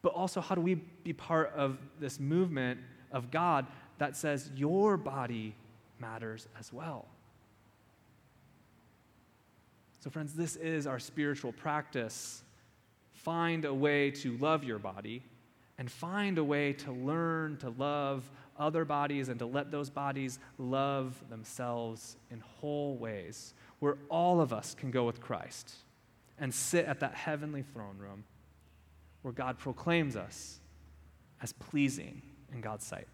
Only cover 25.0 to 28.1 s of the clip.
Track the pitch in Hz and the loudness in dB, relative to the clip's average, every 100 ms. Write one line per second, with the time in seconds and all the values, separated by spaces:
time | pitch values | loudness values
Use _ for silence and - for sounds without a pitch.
25 | 120 117 - 90 - - - - - _ | 2 0 -6 -6 -6 -12 -14 -18 -20 _
26 | _ _ - - 135 - - 175 156 135 | _ _ -20 -6 -4 -2 4 4 4 0
27 | 139 - - 151 151 147 135 120 101 98 | 0 -2 -2 -2 -2 -4 -6 -8 -10 -10
28 | 101 | -12